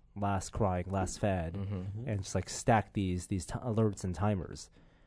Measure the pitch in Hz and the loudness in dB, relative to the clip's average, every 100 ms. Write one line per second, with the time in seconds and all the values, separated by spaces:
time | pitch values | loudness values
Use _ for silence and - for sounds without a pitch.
0 | - 101 101 98 - - 101 90 87 98 | -14 -2 0 0 0 2 2 2 0 0
1 | 92 - 104 92 82 95 98 98 98 107 | -2 0 2 2 -2 -4 -4 -4 -4 -6
2 | 127 101 - 95 - - - 110 - 107 | -2 -4 -2 -2 -2 0 4 4 4 0
3 | 95 90 - 95 - 120 127 107 110 98 | 0 0 -2 -4 -4 -4 0 2 2 2
4 | 95 87 104 98 - - - - - - | -4 0 2 0 -2 -10 -14 -20 -20 -20